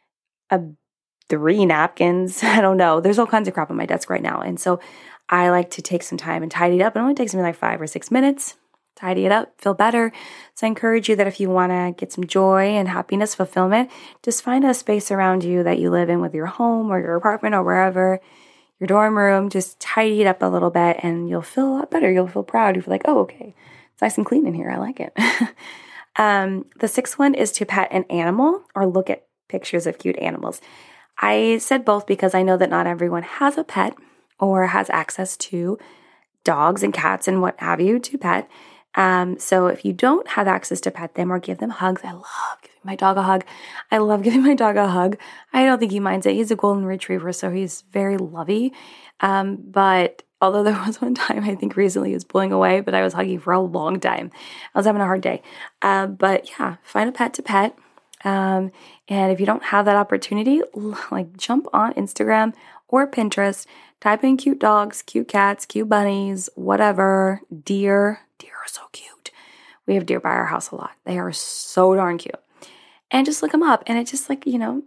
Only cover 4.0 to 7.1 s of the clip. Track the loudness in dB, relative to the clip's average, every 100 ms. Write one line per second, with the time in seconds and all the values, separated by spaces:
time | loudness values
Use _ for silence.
4 | -4 -4 -4 -4 -6 -4 -2 -2 -4 -20
5 | -20 -20 -2 2 4 2 0 -6 -6 -6
6 | -4 -8 -6 -6 -6 0 2 4 2 0
7 | 0